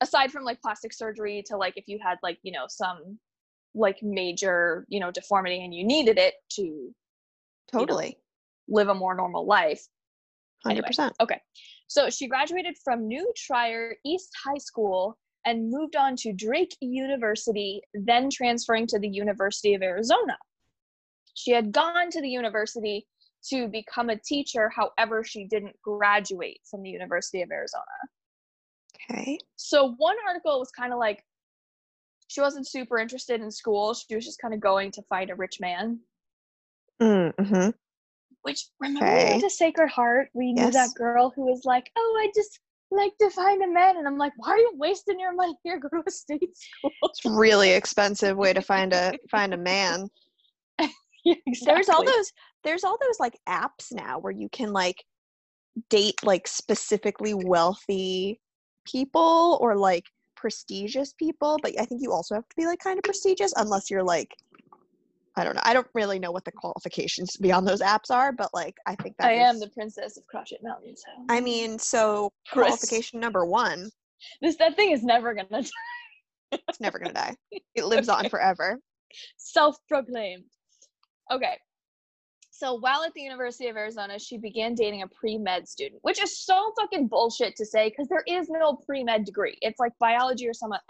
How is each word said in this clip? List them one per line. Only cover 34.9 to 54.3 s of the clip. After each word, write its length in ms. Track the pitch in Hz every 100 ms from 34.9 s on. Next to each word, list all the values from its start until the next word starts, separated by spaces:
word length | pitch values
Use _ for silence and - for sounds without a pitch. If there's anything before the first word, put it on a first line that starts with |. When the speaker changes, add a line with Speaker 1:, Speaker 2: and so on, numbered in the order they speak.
Speaker 1:
to 100 | 196
find 280 | - 190 185
a 40 | 180
rich 240 | 185 -
man. 420 | 185 233 226 233 - _ _ _ _ _ _ _ _ -
Speaker 2:
Mm, 320 | 226 202 170 -
mm-hmm. 340 | 196 196 190 - _ _ _ _ _ _
Speaker 1:
Which, 240 | - 285 - -
remember 340 | 277 277 -
we 120 | - -
went 140 | 214
Speaker 2:
Okay. 20 |
Speaker 1:
to 80 | 392
Sacred 400 | - 330 320 311
Heart? 400 | - 240 240 269
We 200 | 240 254
knew 180 | 247 240
that 220 | 254 247
Speaker 2:
Yes. 0 | -
Speaker 1:
girl 340 | 233 240 254
who 120 | 254 254
was 180 | 254 262
like, 260 | 247 254 -
"Oh, 220 | 453 440
I 120 | 427 427
just 240 | 415 - _ _ _
like 260 | 392 403 -
to 100 | 415
find 340 | 359 370 403
a 40 | 381
man." 300 | 349 370 359
And 100 | 285
I'm 100 | 285
like, 160 | 285 269
"Why 120 | 226
are 60 | 392
you 160 | 466 311
wasting 440 | 302 392 - 370
your 140 | 370
money 220 | 359 359 311
here? 160 | 339 349
<laughs> 0 |
Go 100 | 269
to 140 | 330 320
a 40 |
state 440 | - - 302 349 -
school." 380 | - - 277 -
Speaker 2:
It's 220 | 285 - 240
really 460 | 214 220 208 196
expensive 680 | 185 - - 202 208 202 196
way 160 | 196
to 80 | 185
find 320 | 190 190 190
a, 200 | 180 180 -
Speaker 1:
<laughs> 80 | -
Speaker 2:
find 240 | 214 196
a 40 | 180
man. 520 | 180 190 190 170 196 - _ _ _ _ _ - 302 - _ _
Speaker 1:
Yeah, 120 | 339 339 - 240
Speaker 2:
There's 300 | 247 320 392
all 140 | -
Speaker 1:
exactly. 40 | 494 494
Speaker 2:
those, 160 | 392 - - _
there's 200 | 302 339
all 140 | 381 440
those, 200 | - 453
like, 180 | 254 - -
apps 440 | 180 240 - -
now 260 | 233 208 254
where 120 | 190